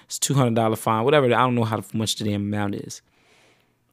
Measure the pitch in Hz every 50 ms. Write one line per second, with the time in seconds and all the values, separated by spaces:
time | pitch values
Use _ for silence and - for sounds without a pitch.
0 | - _ - - - - 139 143 127 120 113 117 113 113 110 - - 117 113 110
1 | 113 139 151 147 135 120 117 110 127 127 120 120 113 110 113 107 101 - - 110
2 | 110 101 - - 107 107 104 101 101 101 104 104 104 101 101 - - - - -
3 | - _ _ _ _ _ _ _ _ _ _ _ _ _ _ _ _ _